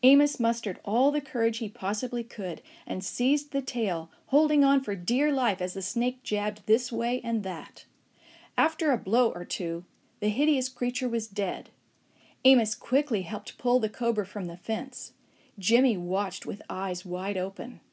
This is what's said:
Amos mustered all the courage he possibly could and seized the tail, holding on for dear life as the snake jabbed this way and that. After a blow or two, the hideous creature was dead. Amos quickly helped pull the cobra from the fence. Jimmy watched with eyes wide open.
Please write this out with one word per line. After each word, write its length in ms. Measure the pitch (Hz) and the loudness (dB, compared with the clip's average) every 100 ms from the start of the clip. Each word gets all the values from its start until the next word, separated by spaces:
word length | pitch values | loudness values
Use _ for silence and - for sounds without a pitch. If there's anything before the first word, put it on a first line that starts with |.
Amos 380 | 254 285 294 - | 8 6 4 2
mustered 380 | 226 233 - 180 | 0 0 -4 -8
all 260 | - 220 269 | -2 2 2
the 120 | 294 | 2
courage 380 | 294 247 226 226 | -4 0 0 0
he 100 | 214 | -8
possibly 540 | - 190 214 247 240 | -6 -4 -4 -4 -6
could 380 | 233 - 185 165 - - - | -6 -6 -6 -6 -12 -20 -8
and 160 | 190 | -6
seized 500 | 180 - 247 285 294 | -4 0 2 2 0
the 100 | 277 | -6
tail, 480 | 262 240 214 165 165 _ _ | -4 -4 -2 -2 -6 _ _
holding 360 | 277 311 302 | 2 4 4
on 180 | 277 277 | 4 4
for 120 | 262 | 0
dear 380 | 196 175 247 294 | -6 -2 0 2
life 300 | 277 247 185 | 2 0 0
as 120 | 180 | -4
the 80 | 190 | -4
snake 400 | 185 - 247 254 | -4 0 -2 -2
jabbed 420 | - 208 208 196 - | -4 -2 -2 -6 2
this 260 | 220 254 | 2 2
way 300 | 233 233 247 | -4 -2 -2
and 200 | 226 226 | -2 -2
that. 420 | 190 170 - - - _ _ _ _ - - - | -2 -6 -10 -18 -20 _ _ _ _ -20 -10 0
After 340 | 294 - 311 | 0 2 0
a 60 | 240 | 0
blow 320 | 185 220 247 | 2 2 2
or 160 | - 175 | 0 -8
two, 400 | - 175 170 175 _ _ _ | -4 -4 -4 -8 _ _ _
the 100 | 214 | -2
hideous 380 | 208 302 285 254 | 2 2 2 0
creature 400 | - 247 247 254 | -4 -4 -2 -2
was 200 | 233 220 | -2 -4
dead. 420 | 196 196 - - _ _ _ _ _ _ _ | -4 -4 -4 -10 _ _ _ _ _ _ _
Amos 320 | 262 262 214 - | 4 4 4 -4
quickly 460 | - 262 277 214 | 0 0 2 -2
helped 360 | 170 202 - - | -2 -8 -8 -6
pull 220 | 247 247 | 0 2
the 80 | 214 | 0
cobra 380 | 214 240 208 202 | -2 -2 0 -4
from 220 | 208 180 | -6 -8
the 100 | 170 | -8
fence. 560 | - 214 147 - - _ _ _ _ - | -4 -4 -4 -10 -12 _ _ _ _ -8
Jimmy 380 | 185 233 262 196 | 2 4 4 2
watched 500 | 175 190 196 - - | -2 -2 -2 -6 -8
with 160 | 202 - | -8 -6
eyes 360 | 185 190 180 180 | -6 -4 -6 -6
wide 320 | 180 190 190 | -6 -4 -4
open. 420 | 185 196 165 170 _ | -4 -6 -10 -10 _